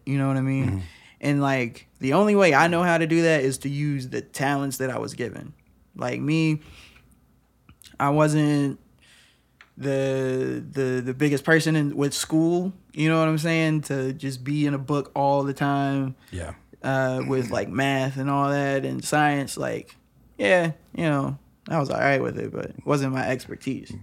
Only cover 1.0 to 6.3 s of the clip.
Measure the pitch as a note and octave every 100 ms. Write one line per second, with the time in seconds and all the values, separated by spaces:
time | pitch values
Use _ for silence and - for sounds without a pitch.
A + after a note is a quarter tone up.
1 | - _ C#3+ C#3+ C#3 C3+ A#2+ - - _
2 | C3 D#3+ G#3 G3+ F#3 C#3 E3+ E3+ F3+ E3
3 | D#3+ E3 E3 D#3 C3+ C3 C#3 C#3+ D3 C#3
4 | B2+ B2 - - C#3 C#3 C#3 B2+ B2+ A2+
5 | A2 A#2+ A#2+ - - - _ _ _ -
6 | B2 B2+ C3+